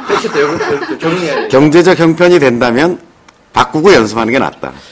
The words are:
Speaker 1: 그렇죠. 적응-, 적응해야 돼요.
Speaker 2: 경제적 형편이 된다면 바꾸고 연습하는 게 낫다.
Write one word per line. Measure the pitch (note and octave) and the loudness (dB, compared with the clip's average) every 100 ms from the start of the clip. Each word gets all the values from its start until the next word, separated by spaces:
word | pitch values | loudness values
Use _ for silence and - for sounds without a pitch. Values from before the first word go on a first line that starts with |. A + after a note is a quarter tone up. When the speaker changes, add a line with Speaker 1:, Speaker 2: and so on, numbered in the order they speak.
| C4 | -6
Speaker 1:
그렇죠. | G4+ G#3 | -4 -4
적응-, | - D3 E3+ - - - C3 | -2 -2 -2 -4 -6 -6 -6
적응해야 | D#3+ F3+ E3 C3 | -4 -4 -4 -6
돼요. | A2 | -2
Speaker 2:
경제적 | C3 D3+ D#3+ F3 E3+ | 2 4 4 2 2
형편이 | E3 D#3+ F3+ F3 | 2 2 2 4
된다면 | C3+ A#2 B2 A#2+ E3+ - - _ _ _ _ | 2 0 0 0 0 -4 -12 _ _ _ _
바꾸고 | A#2 C3 D#3 F3+ | -2 -2 2 4
연습하는 | D3+ G#2+ A2 A2 | 4 2 -2 -2
게 | C3 | -2
낫다. | E2 - C2+ C2+ - | -2 -6 -12 -14 -20